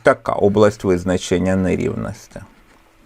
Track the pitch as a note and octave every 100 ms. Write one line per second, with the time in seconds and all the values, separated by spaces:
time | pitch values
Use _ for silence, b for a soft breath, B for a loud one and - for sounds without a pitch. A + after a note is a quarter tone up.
0 | - C3+ - - G2+ G2+ G#2 G2+ G2 F2+
1 | F#2 F2+ - F2+ F#2 F#2+ F#2 F2 E2 -
2 | G#2+ G2+ - - - _ _ _ _ _